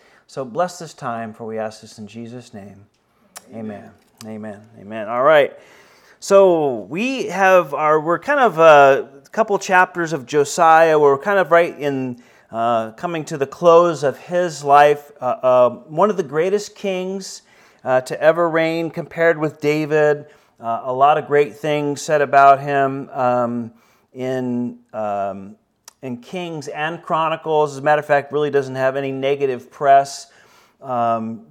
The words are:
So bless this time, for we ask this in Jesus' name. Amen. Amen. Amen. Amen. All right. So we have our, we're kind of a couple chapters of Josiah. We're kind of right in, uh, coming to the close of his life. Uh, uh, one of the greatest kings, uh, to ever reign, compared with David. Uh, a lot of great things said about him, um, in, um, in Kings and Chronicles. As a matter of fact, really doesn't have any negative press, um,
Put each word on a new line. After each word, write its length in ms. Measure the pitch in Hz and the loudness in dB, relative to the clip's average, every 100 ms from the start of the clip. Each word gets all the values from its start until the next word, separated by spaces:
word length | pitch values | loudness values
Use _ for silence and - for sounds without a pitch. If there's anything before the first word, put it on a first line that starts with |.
| _ _ _ | _ _ _
So 160 | - | -14
bless 360 | 120 120 180 - | -10 -6 -6 -6
this 160 | 160 | -18
time, 400 | - 131 117 113 | -14 -10 -10 -12
for 100 | 107 | -12
we 140 | 113 110 | -10 -8
ask 240 | 110 - | -8 -12
this 160 | 110 - | -20 -20
in 80 | 101 | -18
Jesus' 480 | 113 117 123 117 | -16 -16 -18 -20
name. 320 | 104 101 101 104 _ _ _ _ - _ | -20 -20 -20 _ _ _ _ _ -20 _
Amen. 400 | 110 110 101 - _ _ - | -16 -14 -14 -20 _ _ -20
Amen. 100 | 110 | -16
Amen. 340 | 110 107 101 110 107 | -14 -14 -16 -20 -20
Amen. 280 | 101 113 107 | -16 -12 -6
All 140 | 123 | 0
right. 300 | 143 151 135 - _ _ _ _ _ _ | 4 4 2 -4 _ _ _ _ _ _
So 640 | - 196 190 165 143 117 92 | 2 6 6 4 0 -4 -8
we 380 | 165 254 262 143 | -8 -6 -6 -6
have 480 | 185 190 185 156 | 0 4 4 2
our, 260 | 143 151 156 | -2 0 0
we're 180 | 156 165 | 0 -4
kind 220 | 262 294 | -2 0
of 180 | 233 156 | 2 6
a 640 | 165 147 135 131 - - _ | 8 8 8 4 -2 -14 _
couple 280 | 220 220 196 | -4 -2 -2
chapters 560 | - 185 185 175 165 | 0 2 2 -2 -6
of 100 | 156 | -6
Josiah. 760 | 120 151 143 - 165 160 165 156 | -2 -2 0 2 4 6 6 4
We're 200 | 143 139 | 4 2
kind 200 | 196 202 | 0 0
of 120 | 160 | 2
right 280 | 170 170 - | 2 2 -4
in, 440 | 147 135 127 123 _ _ _ | -6 -6 -6 -10 _ _ _
uh, 420 | 113 117 117 113 | -4 -2 -2 -4
coming 340 | 113 175 165 143 | -8 -8 -8 -8
to 100 | 156 | -6
the 100 | 135 | -6
close 560 | - 170 170 175 147 | 0 4 6 4 0
of 140 | 139 123 | -4 -6
his 480 | - 175 180 143 | -6 -4 -4 -4
life. 480 | 143 143 147 147 - - | 4 6 6 2 -6 -10
Uh, 40 | |
uh, 460 | 127 - 127 127 123 | -6 -2 2 4 4
one 380 | 110 - 156 208 | 0 -10 -2 -2
of 80 | 190 | -2
the 60 | |
greatest 520 | 143 151 185 202 202 | -4 -4 -2 -4 -6
kings, 680 | - 202 185 185 196 190 - _ _ _ _ | -10 -8 -6 -8 -10 -12 -18 _ _ _ _
uh, 160 | 127 127 | -2 -2
to 160 | 127 156 | -2 0
ever 280 | 151 165 170 | 2 2 0
reign, 420 | 165 160 165 165 | 0 -2 -4 -6
compared 480 | 170 - 170 165 160 | -8 -10 0 0 2
with 220 | 151 151 | -2 -4
David. 640 | 147 151 151 151 151 143 147 _ _ _ | -2 -2 0 2 2 0 -6 _ _ _
Uh, 240 | 117 113 | -8 -6
a 80 | 131 | -4
lot 260 | 127 143 156 | 2 2 2
of 80 | 139 | 0
great 300 | 147 147 - | 0 0 -4
things 440 | 156 147 143 139 | -4 -2 -4 -6
said 220 | - 151 | -2 -2
about 360 | 139 139 139 135 | 2 6 6 6
him, 500 | 143 143 135 139 135 | 2 -2 -2 -4 -10
um, 640 | 143 123 123 120 120 117 _ _ _ _ | -4 0 0 -2 -4 -10 _ _ _ _
in, 640 | 127 127 131 123 120 120 117 _ | -10 -6 -4 -4 -4 -6 -10 _
um, 640 | 113 104 101 98 98 98 107 _ _ - _ | -8 -6 -4 -6 -8 -16 -20 _ _ -20 _
in 160 | 131 120 | -12 -12
Kings 460 | - 185 175 156 143 | -12 -12 -10 -12 -12
and 340 | 151 156 170 | -8 -8 -8
Chronicles. 720 | - 160 156 160 160 151 151 | -6 -2 -2 -4 -2 0 -2
As 60 | 135 | -2
a 40 | |
matter 180 | 147 147 | 0 0
of 60 | 147 | 2
fact, 260 | 143 - | -2 -2
really 180 | 147 147 | -4 0
doesn't 260 | 139 131 131 | -2 -2 -2
have 200 | 131 135 | -2 -2
any 160 | 139 | -6
negative 580 | 135 135 143 135 123 - | -4 -4 -2 -2 -4 -10
press, 600 | - 143 139 139 - - _ _ _ _ _ | -4 4 4 4 -8 -18 _ _ _ _ _
um, 640 | - 120 117 113 110 113 - | -8 -4 -2 -2 -6 -12 -16